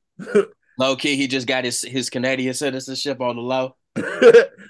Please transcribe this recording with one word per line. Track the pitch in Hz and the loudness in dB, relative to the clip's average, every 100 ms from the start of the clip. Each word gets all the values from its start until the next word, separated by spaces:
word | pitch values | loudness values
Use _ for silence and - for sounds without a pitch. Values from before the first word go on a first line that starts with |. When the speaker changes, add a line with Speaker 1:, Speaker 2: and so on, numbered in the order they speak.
| _ - | _ -20
Speaker 1:
<laughs> | - 208 - _ _ - | -2 0 0 _ _ -4
Speaker 2:
Low | 131 131 | -2 -2
key, | 147 139 | -2 -2
he | 139 | -2
just | 135 120 | -4 -2
got | 131 | -4
his, | 127 120 | -4 -6
his | - 131 123 | -6 -6 -6
Canadian | 131 127 131 127 | -4 -4 -2 -4
citizenship | 123 143 131 131 131 147 127 | -4 -4 -6 -8 -8 -8 -4
on | 123 120 | -6 -6
the | |
low. | 123 131 131 - _ - | -4 -4 -4 -10 _ -10
Speaker 1:
<laughs> | - - 247 233 - - - | -8 6 8 8 6 -4 -20